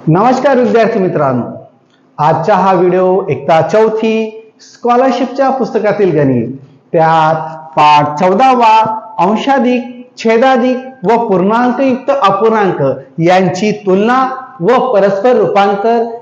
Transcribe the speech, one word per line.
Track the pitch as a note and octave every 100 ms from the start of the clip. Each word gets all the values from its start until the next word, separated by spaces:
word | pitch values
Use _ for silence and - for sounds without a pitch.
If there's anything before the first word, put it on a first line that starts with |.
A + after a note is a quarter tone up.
नमस्कार | - E3 A#3 B3+ D4 B3+
विद्यार्थी | A#3+ A3 A3 A3+
मित्रांनो, | F#3 D#3+ C#3 B2+ A#2 - - _ _ _ _ -
आजचा | D3 D#3 D#3+ G3
हा | F#3+
व्हिडिओ | F#3 F3+ F#3 F#3 F#3
इयत्ता | G3 - - D#3+
चौथी | D3+ G#3+ A3 A3 A3+ A3 A3 - - _
स्कॉलरशिपच्या | - - A#3+ A#3+ C4 B3 C4 - C4+
पुस्तकातील | C4 A3+ A3+ G#3 G#3 G3 D3+
गणित, | C#3 B2 A2+ C3+ - - _
त्यात | E3+ D#3+ D#3+ D#3 D#3+ - - - -
पाठ | D3+ D3 C#3+ -
चौदावा | F#3 G3 C4 B3 A3+ A3 A3 - - -
अंशाधिक, | F3 A3 - C#4 A#3+ B3 A#3+ - - -
छेदाधिक | A3+ A3+ C4 C4 B3+ B3 - - F3+
व | A3+
पूर्णांकयुक्त | A#3 F#3 F#3+ A3+ B3 A#3 C4+ B3 -
अपूर्णांक | C#4 D4 D4 A3+ A3 G3 - C#3 B2+ - -
यांची | E3 F#3 F#3 - G#3+ G#3 -
तुलना | F#3 G#3+ B3+ B3+ - - -
व | E3+ B3+ B3+
परस्पर | G#3 G3 F#3+ B3 A#3+
रूपांतर | F#3 G3 G3+ G3 A3+ A#3 A#3 -